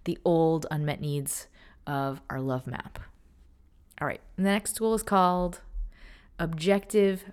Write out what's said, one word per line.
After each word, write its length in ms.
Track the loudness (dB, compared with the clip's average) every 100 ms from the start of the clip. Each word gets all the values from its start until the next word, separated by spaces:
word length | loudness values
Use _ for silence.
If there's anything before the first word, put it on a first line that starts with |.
| -6
the 120 | 0 2
old 400 | 4 4 2 -2
unmet 300 | -2 -2 -2
needs 460 | -2 -4 -4 -8 -12 _ -20 -16 -6
of 360 | -4 -4 -6 -8
our 100 | -6
love 260 | -2 -4 -4
map. 320 | -10 -10 -14 -16 -20 _ _ -20 _ _ _ _ -8
All 80 | -6
right, 140 | -6 -10 -2
the 80 |
next 340 | 2 2 -2 -2
tool 180 | 0 0
is 80 |
called 580 | 2 4 4 4 -2 -4 -10 -8 -8 -12 -20 -20 _ -6
objective 840 | -4 0 2 2 2 2 4 2 -8